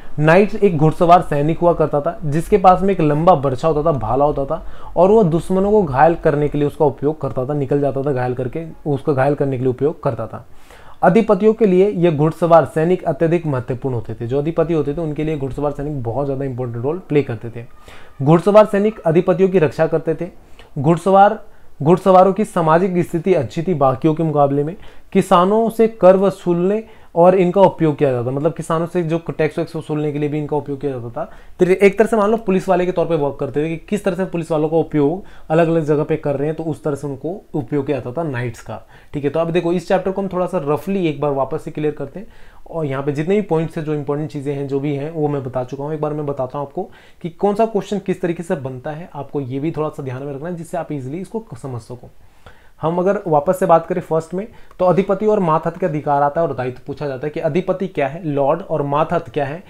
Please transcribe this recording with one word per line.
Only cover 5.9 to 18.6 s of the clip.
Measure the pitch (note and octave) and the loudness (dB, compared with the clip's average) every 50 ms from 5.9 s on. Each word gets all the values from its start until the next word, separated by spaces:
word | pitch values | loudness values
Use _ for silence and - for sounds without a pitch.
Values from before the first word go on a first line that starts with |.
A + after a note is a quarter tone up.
| B2+ C3 D3+ E3 E3+ | 2 4 4 4 4
करने | E3+ - E3 C#3+ D3 D3 C#3+ | 4 2 0 2 2 0 0
के | - D3+ | 0 0
लिए | C#3+ C#3+ | -2 -2
उसका | - - D#3 | 0 2 2
उपयोग | C#3+ B2+ - C3+ C#3+ D#3 - | 0 2 0 -2 -2 -2 -2
करता | - C3+ A#2 C3 B2+ | -4 -6 -4 -4 -4
था, | B2+ D3 | -2 -2
निकल | D3 C#3 A#2+ C#3+ C#3+ | -2 -2 0 0 0
जाता | C#3+ C3+ B2+ C#3 | 0 0 -2 -2
था | C3+ D3 | -2 -2
घायल | C#3 B2 B2 B2 B2 | -2 -2 -2 -2 -4
करके, | A#2+ B2+ B2 - D#3+ E3 D#3+ D#3+ - - D#3+ | -4 -4 -6 -6 -8 -10 -10 -12 -10 -4 -4
उसका | C#3+ B2+ - D#3+ D3 | -4 -2 0 0 0
घायल | B2+ C3 C#3+ C#3+ | 2 2 2 2
करने | C#3 D3 C#3 | 0 0 -2
के | C3 B2 B2+ | -2 0 0
लिए | C3 | 0
उपयोग | B2 B2+ C3+ C#3+ - - - | 0 0 0 -2 -2 -2 -4
करता | C#3 A#2+ A2+ A2+ G#2+ | -4 -4 -4 -6 -8
था। | - A2 A#2 - - - - - - - - - - - - | -10 -12 -14 -14 -18 -18 -18 -20 -20 -20 -20 -20 -6 0 2
अधिपतियों | C#3+ E3 A3+ A3 A3 G#3 F#3 G#3 G#3+ A3 | 4 4 4 4 4 2 4 4 4 4
के | - A#3 | 4 4
लिए | G3+ F3+ F3+ F#3+ G#3 | 4 4 4 4 2
यह | G3+ F#3 E3 F3 | 2 2 2 2
घुड़सवार | D#3+ C#3 D3+ E3 D#3+ - F3+ D#3+ E3+ D#3+ C#3 | 2 2 2 0 0 0 2 6 6 6 6
सैनिक | - - D#3+ D#3+ E3+ F#3 F3+ - | 4 0 0 0 2 0 0 0
अत्यधिक | E3 D3+ - E3+ D#3+ E3 F3 E3 | -2 -2 0 0 0 0 0 0
महत्वपूर्ण | D3+ C#3 B2+ A#2+ - C3+ A#2+ - C3+ B2+ | -2 -4 -4 -4 -4 -6 -4 -4 -4 -4
होते | A2+ G#2 - A2+ | -4 -6 -6 -8
थे। | G2+ A#2 A#2 | -8 -6 -4
जो | C3 C#3+ | -2 -2
अधिपति | C#3+ D#3+ E3 - D#3+ D#3 E3+ | -2 -2 0 0 0 0 0
होते | D#3 C#3 C#3 D3 | -2 -2 -2 -4
थे | E3 | -4
उनके | E3+ D#3 D3 D#3 D3+ | -4 -6 -4 -4 -4
लिए | D#3 D#3+ C#3+ | -4 -4 -4
घुड़सवार | C3+ C3+ B2 C#3+ C#3+ D3 | -6 -6 -6 -4 -4 -4
सैनिक | C#3 C#3+ C#3 D3 D3+ C#3 A#2 | -4 -4 -6 -6 -6 -6 -6
बहुत | A#2 A2+ C3 C#3+ | -4 -4 -4 -2
ज़्यादा | C#3 C3+ C3+ C#3 | -4 -4 -4 -4
इंपॉर्टेंट | C3+ B2+ A#2 B2+ A#2+ A2+ A#2 A#2 | -6 -6 -6 -6 -6 -6 -6 -4
रोल | C#3 D#3+ F#3 F#3 - | -4 -4 -6 -4 -2
प्ले | D#3 D3 C3+ | 0 0 0
करते | - A#2+ G#2+ - A#2 | 0 -4 -10 -10 -12
थे। | - A#2 A#2 - - - - - - - - - - - | -12 -12 -14 -16 -18 -20 -20 -20 -20 -18 -18 -16 -8 -2
घुड़सवार | C3+ C#3+ D#3+ E3+ E3 G#3 G3 G#3+ | 2 4 4 4 6 6 6 6